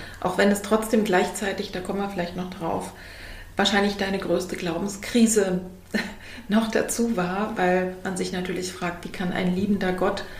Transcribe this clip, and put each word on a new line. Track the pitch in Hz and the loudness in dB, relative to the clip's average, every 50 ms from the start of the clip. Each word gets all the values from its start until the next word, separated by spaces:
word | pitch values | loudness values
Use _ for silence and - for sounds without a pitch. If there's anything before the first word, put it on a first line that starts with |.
| - - - - | -6 -12 -10 -4
Auch | - 180 185 - | -4 -2 2 4
wenn | 202 202 | 4 4
es | 202 202 - | 4 2 2
trotzdem | - 214 220 - - 247 220 196 | 2 2 2 2 2 2 2 4
gleichzeitig, | 180 180 185 196 - - - 214 196 185 - 196 - - | 4 4 4 4 2 -2 -4 -4 -4 -2 -4 -6 -6 -6
da | 185 | -6
kommen | 180 - 196 196 | -6 -4 -4 -2
wir | 202 196 | -2 -2
vielleicht | 196 180 175 170 175 | -2 -4 -4 -4 -4
noch | 180 180 180 | -6 -8 -8
drauf, | - - 165 165 190 185 - - - - - - - - - - - - - - - | -8 -6 -4 -2 -2 -2 -4 -6 -10 -14 -16 -16 -16 -16 -14 -14 -14 -14 -14 -8 -2
wahrscheinlich | - 202 202 208 202 202 208 202 | 0 2 4 4 4 4 2 2
deine | - 202 190 196 190 | 0 -2 -2 0 -2
größte | 190 170 170 175 180 - - | 0 2 2 0 0 -2 -6
Glaubenskrise | - 185 170 160 170 202 202 - - - - - 240 226 220 - 214 190 185 185 185 - - - - - - - | -4 -2 -2 -2 -2 -2 -4 -6 -6 -8 0 6 6 6 8 8 6 4 4 2 0 -2 -6 -12 -16 -10 -6 -4
<laughs> | 220 - - - - - - - - - - | -4 -4 -4 -10 -12 -14 -14 -14 -14 -4 2
noch | 208 220 226 220 | 4 4 4 4
dazu | - - - - - - 233 233 220 | 2 0 0 0 0 0 0 0 2
war, | 185 175 175 185 196 214 214 220 | 0 0 0 0 -2 -2 -2 0
weil | 185 185 180 180 185 185 185 - - - | 2 2 4 4 4 2 0 -4 -6 -6
man | 190 185 | -6 -4
sich | 185 180 - 190 | -2 -4 -2 -2
natürlich | 180 180 - 170 185 180 - - | -4 -4 -4 -4 -4 -4 -6 -6
fragt, | - 185 175 170 - - | -6 -6 -6 -6 -6 -8
wie | - | -10
kann | - - 185 180 - | -8 -4 -4 -2 -2
ein | - 185 180 180 | 0 0 2 2
liebender | 185 202 202 208 185 190 185 180 | 2 2 2 2 2 2 0 2
Gott | - 180 208 202 - - - - - | 2 2 0 0 0 -4 -8 -12 -14